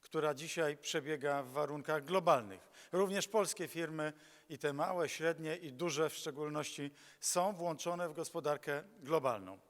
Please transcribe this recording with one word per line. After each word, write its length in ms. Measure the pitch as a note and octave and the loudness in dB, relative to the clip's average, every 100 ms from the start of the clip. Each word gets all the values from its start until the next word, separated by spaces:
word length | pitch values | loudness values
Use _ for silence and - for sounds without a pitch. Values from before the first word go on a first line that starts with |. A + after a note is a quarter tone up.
która 340 | - D#3+ D3+ | -2 0 2
dzisiaj 420 | C#3 D#3+ E3+ D#3 D3 | 0 -4 0 0 0
przebiega 640 | - E3 C#3 D3+ C#3+ C#3+ | -2 -2 0 -2 2 0
w 80 | C3 | 0
warunkach 540 | C3 D3 D3 C#3 D#3 | -2 -2 -2 0 -2
globalnych. 680 | C#3+ F#3 F3 C#3+ G#2 F#2+ - - - | 2 2 6 6 4 -12 -16 -20 -2
Również 360 | F3+ F#3+ G3 - | 2 4 2 2
polskie 400 | A3 F#3 - E3 | 2 2 0 -4
firmy, 440 | E3 E3 D#3+ D3+ D3+ - - _ | -4 -4 -2 -4 -4 -20 -20 _
i 100 | D3 | -4
te 140 | D3+ | -2
małe, 360 | C#3+ F3 F#3 D#3 | 0 0 2 0
średnie, 480 | - D#3+ D#3+ D#3+ E3+ | 2 0 0 -2 -4
i 160 | E3 | -6
duże 380 | B2+ E3+ C#3+ D#3 | -4 -2 2 0
w 40 | |
szczególności, 760 | - D#3+ C#3 D3+ D3+ D3 - C#3+ C#3+ - - | 0 -8 -6 -4 -2 -4 -6 -8 -8 -20 -6
są 320 | - F3+ F#3 | 0 2 2
włączone 560 | G3 E3+ D#3+ E3+ F3 F3 | 0 -2 -2 -2 -2 -2
w 40 | |
gospodarkę 720 | D3+ D#3+ E3+ D3+ D3 - D3 - - | -4 -4 -2 0 0 0 -4 -4 -16
globalną. 580 | C3 D#3+ C3+ A2 F#2+ F#2+ | 0 2 4 0 -6 -14